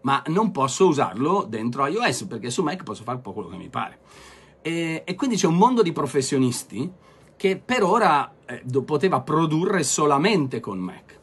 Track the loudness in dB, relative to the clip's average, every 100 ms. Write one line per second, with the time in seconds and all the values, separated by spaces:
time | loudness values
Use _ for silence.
0 | 0 0 0 0 0 0 -2 4 4 4
1 | 0 0 0 0 -2 -4 -4 -2 -2 0
2 | -2 -2 -6 -8 -6 -4 -4 -4 -10 -12
3 | -8 -10 -10 -12 -12 -14 -10 -10 -10 -14
4 | -20 -20 -20 -20 -20 _ -8 -4 -4 -6
5 | -8 -4 -2 2 2 6 4 6 2 2
6 | 0 0 2 2 2 0 -8 -8 -8 -8
7 | -20 -20 -20 _ 0 0 -2 0 2 4
8 | 4 4 0 -10 -16 -14 -2 -2 0 0
9 | 2 0 0 0 2 2 2 0 0 2
10 | 2 4 4 2 0 -4 -8 -8 -8 -10
11 | -20 -20